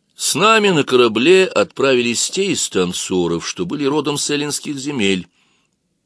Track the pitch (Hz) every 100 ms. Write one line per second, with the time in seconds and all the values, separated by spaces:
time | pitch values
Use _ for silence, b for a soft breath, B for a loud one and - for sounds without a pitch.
0 | _ - - 135 208 220 208 165 135 127
1 | 123 107 135 185 185 - 101 - 131 127
2 | 120 113 - - 196 135 - 98 90 90
3 | - 92 85 82 - - 87 143 139 151
4 | 143 143 - 147 147 135 156 139 135 143
5 | 98 92 85 _ _ _ _ _ _ _